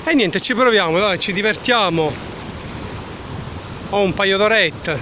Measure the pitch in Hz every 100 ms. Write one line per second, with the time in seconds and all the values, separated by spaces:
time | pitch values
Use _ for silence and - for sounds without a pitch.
0 | 320 311 190 175 233 233 254 214 170 170
1 | 208 180 - 190 214 208 - 240 190 165
2 | 156 - - - - - - - - -
3 | - - - - - - - - - 196
4 | 196 - 196 190 214 220 170 113 - 143